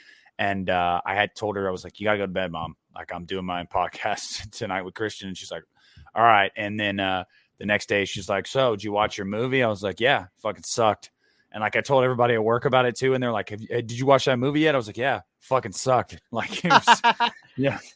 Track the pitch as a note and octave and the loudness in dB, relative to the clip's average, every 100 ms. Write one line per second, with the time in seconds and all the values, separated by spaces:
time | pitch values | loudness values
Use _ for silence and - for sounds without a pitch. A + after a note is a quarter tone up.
0 | - - _ - G2+ G2 F#2 F2+ F2 F2 | -20 -20 _ -4 -2 -2 0 2 2 0
1 | - G2 G2+ - G#2 G2 F#2+ F2+ F2 - | 0 0 0 -2 -4 -2 -4 -4 -10 -6
2 | G#2 G#2 F#2+ F#2 F#2 D#2+ E2 - _ - | 0 0 0 -2 -4 -6 -8 -12 _ -18
3 | E2 F2 F2 F#2+ F#2 F2 F2 F#2+ F2 - | -10 -10 -6 -6 -4 -6 -4 -2 -2 -4
4 | A2 G2+ - - - - G#2+ F#2 F2+ - | -6 -6 -6 -10 -12 -10 -6 -4 -6 -6
5 | G#2+ - G2 F2+ - E2+ - _ _ - | -6 -6 -10 -10 -10 -12 -14 _ _ -20
6 | - - A#2 G#2 G2 - G#2 G#2+ G#2 G2+ | -10 4 6 6 4 -2 -6 -2 -2 0
7 | F#2+ F#2 F2 _ _ - G2+ G#2 - G2+ | -2 -2 -6 _ _ -10 -2 -2 2 0
8 | F#2+ G#2 F#2+ G2 - C3+ C3 G#2 G#2+ G2+ | 0 -4 -4 -4 -2 0 0 0 -2 0
9 | G#2 - G2 G#2 B2+ C3+ A#2 G2+ G2 F2 | -2 -2 -6 -4 0 2 2 0 -4 0
10 | A#2+ B2+ F2+ _ A2 G2 - - A2 G2+ | 2 2 -2 _ -6 -6 -6 0 2 2
11 | - _ _ _ _ G#2 G#2+ A#2 G#2+ C3+ | -6 _ _ _ _ -4 -2 -2 2 2
12 | B2+ B2 A#2+ A#2 A2 A#2 C#3 B2+ B2 A#2 | 4 2 2 2 2 0 2 2 2 0
13 | C3 C3 B2 G#2+ - G#2 A2 A#2+ A2+ A#2 | 0 0 0 -2 -6 -10 -6 -4 -4 -2
14 | C3+ C3 - B2 C3 D3 D#3 C#3 G#2+ G2 | 4 6 6 2 2 2 2 2 -2 -4
15 | C3+ A2+ - _ - C3 A2+ - C3 B2 | -2 -2 -6 _ -2 0 0 -4 2 2
16 | - - - A2+ - G3+ F3 C4 - - | 0 -10 -8 -6 -6 -4 4 4 6 4
17 | A#3+ - A#3 - - - C3+ - - | 4 2 -2 -4 -16 -2 -2 -2 -12